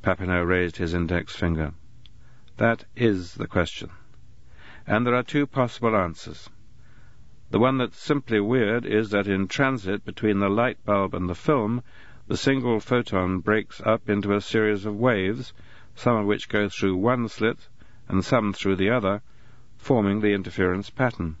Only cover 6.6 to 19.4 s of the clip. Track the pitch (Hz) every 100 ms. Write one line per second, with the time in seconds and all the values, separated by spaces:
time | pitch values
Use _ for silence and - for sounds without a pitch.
6.6 | - - - - - - - - - 110
7.6 | 123 131 123 - - 143 123 110 101 127
8.6 | 104 117 117 107 110 101 101 95 95 -
9.6 | 135 131 95 101 - - 110 98 101 101
10.6 | 123 - - 101 95 87 90 87 - 143
11.6 | 104 120 - - - - - 127 - 135
12.6 | 123 110 - 123 117 95 90 92 95 107
13.6 | - - - 110 - 104 101 104 - 113
14.6 | 107 104 107 104 127 110 92 123 131 -
15.6 | - - - - 123 113 101 101 - 107
16.6 | 101 - 98 92 110 123 113 - 110 -
17.6 | - - - - - 92 92 127 104 95
18.6 | 98 95 95 123 95 101 - -